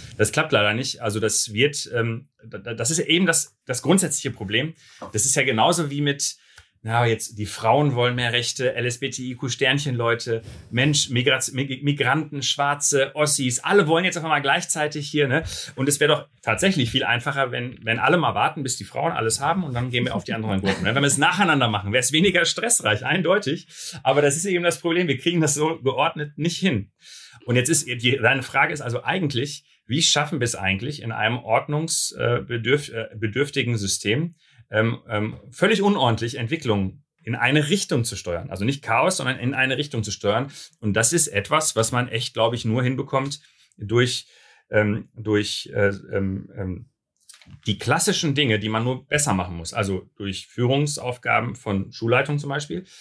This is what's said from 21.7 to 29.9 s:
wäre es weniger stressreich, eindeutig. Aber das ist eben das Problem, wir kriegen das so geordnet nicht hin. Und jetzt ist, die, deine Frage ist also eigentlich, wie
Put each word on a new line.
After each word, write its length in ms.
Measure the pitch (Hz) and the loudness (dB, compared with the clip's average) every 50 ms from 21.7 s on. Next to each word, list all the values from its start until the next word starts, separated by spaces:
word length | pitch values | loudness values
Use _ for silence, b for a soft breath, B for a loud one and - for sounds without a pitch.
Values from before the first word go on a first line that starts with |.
| 104 98 98 101 113 | 0 -2 -2 0 0
wäre 80 | 127 | 2
es 120 | 123 - 147 | 2 2 2
weniger 320 | 160 190 190 180 175 170 | 4 4 4 4 4 2
stressreich, 600 | - - 180 214 240 - - - 107 107 110 123 | 2 0 -2 0 0 0 2 2 2 0 0 0
eindeutig. 600 | 135 156 185 165 165 196 208 - 131 165 - - B B B B B B B | -2 0 0 2 2 2 2 2 0 -4 -4 -6 B B B B B B B
Aber 220 | - 135 143 147 143 | 0 2 4 6 4
das 120 | 143 139 | 4 2
ist 100 | 160 185 | 0 0
eben 180 | 202 180 175 175 | 0 0 2 2
das 160 | 175 165 - | 0 0 0
Problem, 280 | - 170 165 180 180 | -2 0 0 2 0
wir 120 | 160 127 - | 0 -2 -4
kriegen 200 | - 170 175 165 | -4 -2 0 2
das 140 | 156 143 147 | 2 2 2
so 260 | 147 151 160 160 - 120 | 0 0 -2 -2 -2 -2
geordnet 520 | 131 - 127 151 165 - 156 147 147 - | -2 0 2 0 0 -2 -4 -10 -10 -8
nicht 220 | 147 151 170 - | -6 -4 -4 -2
hin. 340 | - 185 185 127 95 101 - _ B B B B B B B B B - | -2 0 0 0 -2 -4 -8 _ B B B B B B B B B -4
Und 120 | 123 123 | 0 0
jetzt 120 | 127 127 147 | 2 2 2
ist, 160 | 165 151 - | 0 0 0
die, 320 | 127 127 120 117 123 - | -4 -6 -2 0 0 0
deine 240 | 117 110 120 135 131 | 2 2 2 2 0
Frage 320 | - - - 135 151 160 165 | -2 -2 0 0 0 0 0
ist 80 | 131 | -4
also 220 | 113 120 117 - - | -6 -6 -6 -4 -4
eigentlich, 640 | 123 170 190 165 - - 113 143 143 - - b b b b b | -2 -2 -2 -2 -2 -2 -2 -4 -4 -8 -12 b b b b b
wie 160 | - | -4